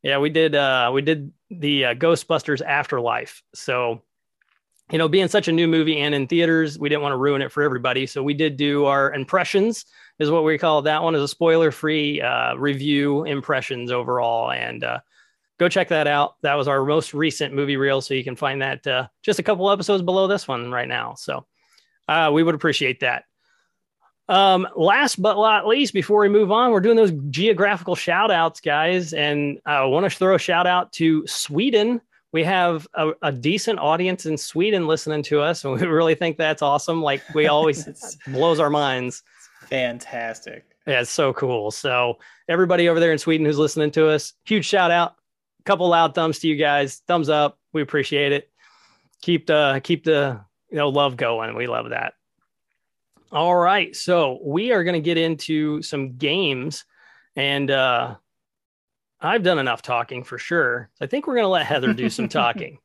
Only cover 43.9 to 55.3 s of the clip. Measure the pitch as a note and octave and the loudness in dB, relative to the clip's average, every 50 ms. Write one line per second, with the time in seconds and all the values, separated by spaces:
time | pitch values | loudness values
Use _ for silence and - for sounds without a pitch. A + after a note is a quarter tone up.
43.9 | D3 E3 D#3 D#3 D#3 D3 - - _ _ _ - G#3+ G#3 D3+ - - G3 F3+ E3+ | 2 4 4 4 4 2 -2 -6 _ _ _ -2 0 0 0 2 2 2 4 4
44.9 | E3+ F3 E3+ E3+ _ _ _ _ _ _ _ _ _ _ _ - G3+ E3+ F3+ F3 | 4 2 2 0 _ _ _ _ _ _ _ _ _ _ _ -2 0 2 4 4
45.9 | E3+ E3 E3 D#3 C#3 F#3 E3 D#3+ D3+ - - E3 D3+ C#3+ D#3 D3 C#3+ C#3+ C#3 C3+ | 4 4 4 2 2 0 -2 -2 -2 -2 -2 -2 0 0 0 2 2 2 0 -2
46.9 | - - _ - F3 E3+ D#3 C3+ D#3 D3+ D3 C#3+ - _ _ _ - D#3 D3 - | -6 -14 _ -2 0 0 2 0 2 2 2 0 -2 _ _ _ -4 -4 -4 -2
47.9 | - D3 C3+ - D3+ C#3+ C#3+ C#3+ C#3+ C#3 - _ _ _ _ _ _ _ _ _ | -2 -2 -2 0 0 0 0 0 0 -2 -4 _ _ _ _ _ _ _ _ _
48.9 | _ _ _ _ _ _ - - F3 E3 E3 - D#3 D3+ D3+ C#3 C3+ C3+ C3+ - | _ _ _ _ _ _ -2 0 0 0 2 2 2 2 4 2 0 -2 -2 -2
49.9 | E3+ D3 _ D#3+ D#3+ C#3+ C#3+ C#3 B2 G#2+ G2+ _ _ _ _ _ - D#3 D3 D3 | -4 -2 _ 0 2 2 2 -2 -4 -8 -14 _ _ _ _ _ -4 -2 -2 0
50.9 | C3+ C#3+ C#3+ C#3 B2+ B2 C#3 A#2 A#2 A2+ A2+ A2+ A2+ A2+ B2 B2 A#2 A#2 A#2 A#2+ | 2 2 0 0 0 -2 -2 -2 -2 -2 -4 -6 -6 -6 -6 -4 -4 -4 -4 -4
51.9 | A#2+ - - - - _ _ _ _ _ _ _ _ _ _ _ _ _ _ _ | -6 -6 -6 -8 -10 _ _ _ _ _ _ _ _ _ _ _ _ _ _ _
52.9 | _ _ _ _ _ _ _ _ - D3 E3 F3 F3 F3 E3+ F3 G3 G3+ F3+ - | _ _ _ _ _ _ _ _ -2 0 2 2 4 4 4 4 4 2 0 -2
53.9 | - - - - F3+ F3 D#3 C3+ B2+ C3 - C#3+ C#3+ E3+ G#3+ B3 A#3+ G3+ E3+ F3 | -6 -10 -2 0 2 2 2 0 -2 -6 -8 -4 -4 -2 0 2 2 2 2 0
54.9 | F3+ E3 D3+ E3+ E3+ E3 E3 E3 | -2 0 0 0 0 2 0 0